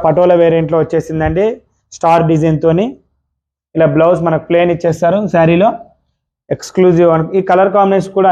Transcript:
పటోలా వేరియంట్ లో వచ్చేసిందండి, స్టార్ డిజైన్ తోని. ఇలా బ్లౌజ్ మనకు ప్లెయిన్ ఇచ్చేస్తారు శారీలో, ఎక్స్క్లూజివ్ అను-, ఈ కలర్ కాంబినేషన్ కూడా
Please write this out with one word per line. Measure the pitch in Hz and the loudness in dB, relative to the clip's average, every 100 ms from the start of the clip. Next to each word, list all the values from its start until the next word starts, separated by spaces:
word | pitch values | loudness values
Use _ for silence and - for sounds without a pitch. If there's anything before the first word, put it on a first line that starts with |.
పటోలా | 160 156 180 175 | 0 0 2 2
వేరియంట్ | 170 165 156 | 2 0 -2
లో | 165 | -2
వచ్చేసిందండి, | 156 165 151 160 156 165 214 247 _ _ _ - | -2 -4 -6 -4 -4 -2 -4 -4 _ _ _ -6
స్టార్ | 170 170 160 | 0 2 2
డిజైన్ | 160 160 156 | 0 0 0
తోని. | 165 165 226 277 _ _ _ _ _ _ _ | 0 0 -2 -8 _ _ _ _ _ _ _
ఇలా | 160 156 143 | -2 0 2
బ్లౌజ్ | 165 180 170 | 2 0 -2
మనకు | 160 - | -4 -2
ప్లెయిన్ | 170 175 | 0 0
ఇచ్చేస్తారు | 170 170 160 170 190 208 | -2 -2 -2 -2 -2 -2
శారీలో, | 170 160 170 208 - - _ _ _ _ _ _ | 0 2 2 0 -2 -12 _ _ _ _ _ _
ఎక్స్క్లూజివ్ | - - - 185 170 175 | -10 -6 0 2 4 2
అను-, | 160 160 196 | 2 -2 -4
ఈ | 185 | 0
కలర్ | 180 196 202 | 0 2 2
కాంబినేషన్ | 196 196 185 196 | 0 0 -2 -2
కూడా | 190 | 0